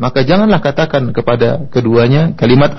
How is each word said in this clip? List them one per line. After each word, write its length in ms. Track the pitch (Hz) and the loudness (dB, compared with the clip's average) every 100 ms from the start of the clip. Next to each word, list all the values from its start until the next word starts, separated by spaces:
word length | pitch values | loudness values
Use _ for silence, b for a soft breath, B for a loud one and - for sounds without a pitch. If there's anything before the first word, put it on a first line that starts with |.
maka 240 | 123 135 135 | -4 -2 0
janganlah 320 | 185 214 180 | 2 2 0
katakan 560 | 143 139 156 143 123 | -2 -2 -2 -2 -2
kepada 560 | - 120 120 117 160 135 | -4 -2 0 0 -2 -4
keduanya 640 | 127 113 117 120 143 165 | -2 0 2 2 2 0
kalimat 400 | - - 127 143 | 0 2 4 2